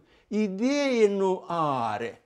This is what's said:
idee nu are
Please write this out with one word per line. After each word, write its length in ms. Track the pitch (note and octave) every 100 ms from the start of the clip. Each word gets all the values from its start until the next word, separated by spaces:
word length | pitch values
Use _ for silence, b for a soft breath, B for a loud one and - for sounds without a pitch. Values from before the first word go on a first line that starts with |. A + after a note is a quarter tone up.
| - b b
idee 800 | G#3 G#3+ F#3+ B3 C#4+ C#4 A#3+ G#3
nu 360 | G3+ F#3+ F#3 -
are 760 | E3+ D3+ C3+ A2+ G#2 A#2 F#2+